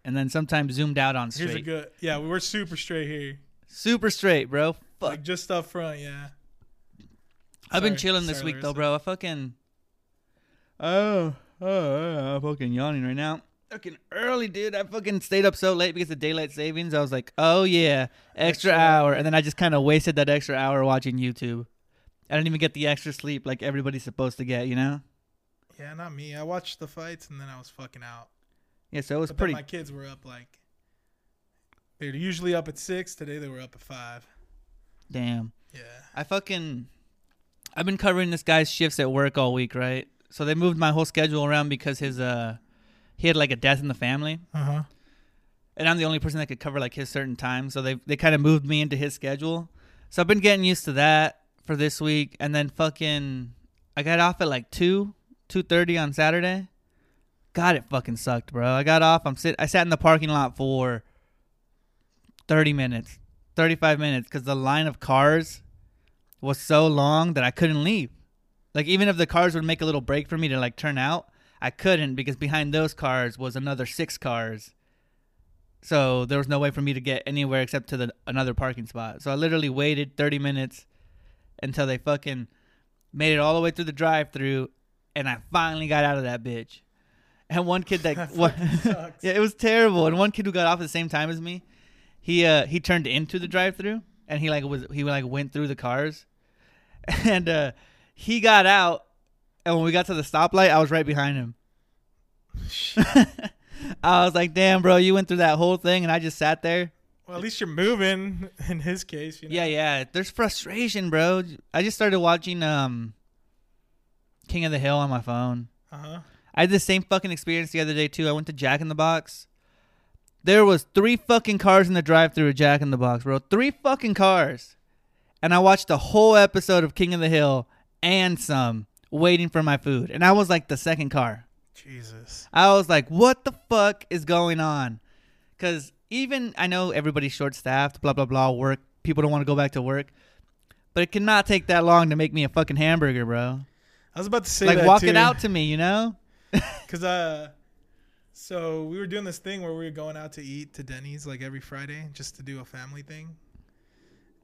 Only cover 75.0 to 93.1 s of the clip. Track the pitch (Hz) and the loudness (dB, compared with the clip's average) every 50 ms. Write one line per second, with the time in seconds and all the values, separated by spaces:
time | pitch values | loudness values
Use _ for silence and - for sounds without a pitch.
75 | _ _ _ _ _ _ _ _ _ _ _ _ _ _ _ _ - - 160 143 | _ _ _ _ _ _ _ _ _ _ _ _ _ _ _ _ -4 0 0 2
76 | 135 127 127 123 123 120 143 143 135 135 147 139 143 143 139 143 143 139 131 127 | 2 2 0 -2 -2 -2 -2 -4 -2 -2 -2 -2 -2 -2 -2 -2 -4 -4 -4 -4
77 | 123 139 131 - - 139 143 143 139 135 135 131 127 - - 135 - - 139 123 | -4 -6 -6 -6 -6 -6 -4 -4 -2 -2 0 -2 -2 -2 -4 -8 -8 -6 -6 -6
78 | 123 117 - _ - - 127 135 131 127 113 - 131 131 120 117 113 - - 117 | -6 -6 -8 _ -10 -6 -4 -4 -2 -2 -2 -4 -4 -6 -6 -8 -12 -12 -12 -12
79 | 113 110 76 - - 139 139 147 160 160 165 160 151 139 131 139 143 151 151 143 | -12 -12 -12 -10 -6 -6 -2 0 0 0 0 0 0 -2 -2 0 0 0 0 -2
80 | 147 139 - - 147 147 143 139 143 143 139 135 131 127 - - - _ _ _ | -4 -6 -4 -2 -2 0 0 -2 -2 -4 -4 -4 -6 -8 -10 -16 -20 _ _ _
81 | _ _ _ _ _ - _ _ _ _ _ - - 135 131 151 139 131 127 120 | _ _ _ _ _ -20 _ _ _ _ _ -12 -10 -6 -4 -4 -2 -2 -4 -4
82 | - 147 147 143 - 147 131 123 117 - _ _ _ _ _ _ _ _ _ _ | -2 -4 -4 -4 -4 -8 -10 -10 -12 -14 _ _ _ _ _ _ _ _ _ _
83 | _ _ - 143 156 156 151 147 147 156 160 165 170 170 165 175 170 156 143 143 | _ _ -6 -2 0 0 2 2 2 2 2 2 0 -2 -2 -4 -8 -8 -4 -2
84 | 165 160 160 156 147 - - 135 135 135 135 131 131 - _ _ _ _ _ _ | 0 2 2 0 -2 -4 -6 -6 -4 -2 -2 -4 -4 -8 _ _ _ _ _ _
85 | _ _ - 147 135 131 120 113 - - 180 175 165 160 156 156 156 151 151 147 | _ _ -8 -6 -6 -6 -6 -8 -6 -4 -2 0 0 -2 -2 -4 -4 0 0 2
86 | 147 143 143 135 127 123 120 117 117 127 120 113 117 - - - _ _ _ _ | 2 2 0 -2 -4 -6 -6 -8 -8 -8 -10 -10 -12 -14 -20 -20 _ _ _ _
87 | _ _ _ _ _ _ _ _ _ - 156 175 180 175 180 185 175 - 185 165 | _ _ _ _ _ _ _ _ _ -6 -4 -2 0 0 -2 -2 -2 -2 -4 -2
88 | 160 160 147 175 170 143 180 165 170 160 - 165 175 147 170 160 - 233 190 165 | -2 -2 -2 -4 -6 -6 0 2 2 2 2 0 -2 0 0 0 0 0 -2 -2
89 | 165 170 - - 180 185 185 214 214 208 - - 233 220 220 226 226 214 185 170 | -6 -12 -12 -6 -2 0 2 2 2 0 0 0 0 4 6 6 6 6 6 4
90 | 160 160 165 185 202 208 - 220 190 196 175 180 170 165 175 175 170 151 - 170 | 2 2 4 2 2 2 0 -2 -4 -2 0 0 2 2 0 0 -2 -6 -6 -6
91 | 165 151 160 147 156 160 165 160 165 170 175 180 - _ _ _ _ _ _ _ | -4 -4 -2 -2 -2 -4 -6 -8 -10 -10 -12 -14 -16 _ _ _ _ _ _ _
92 | _ _ _ _ - 170 175 170 170 160 156 143 - 135 165 175 - 180 180 170 | _ _ _ _ -4 0 2 4 6 6 6 4 4 0 -2 -2 0 0 0 0
93 | 143 120 | 0 0